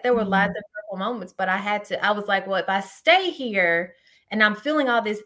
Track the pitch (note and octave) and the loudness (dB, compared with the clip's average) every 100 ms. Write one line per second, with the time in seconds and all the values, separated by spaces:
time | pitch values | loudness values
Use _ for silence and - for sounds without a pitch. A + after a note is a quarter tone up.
0 | B3 A#3+ G3+ F#3+ G3+ G#3 G#3 - - F#3+ | 2 2 2 2 2 -2 -10 -14 -10 -6
1 | G#3 A#3+ F#3+ - F#3 F#3+ G3+ G#3 G#3 F3+ | -6 -6 -10 -4 -2 -2 -2 -4 -4 -2
2 | G3 G#3 G3+ G3 F#3+ F#3+ E3+ G3 G3 - | -2 -2 -2 -2 -2 -2 0 -2 -4 -2
3 | - F#4 F#4 - B3+ G3 F3 E3+ F3 - | 4 4 2 -4 -2 2 2 2 -2 -10
4 | _ _ _ G#3+ G#3+ G3+ D4 D4+ C4 A#3 | _ _ _ 2 2 2 0 2 2 2
5 | G#3+ G#3 | 0 -4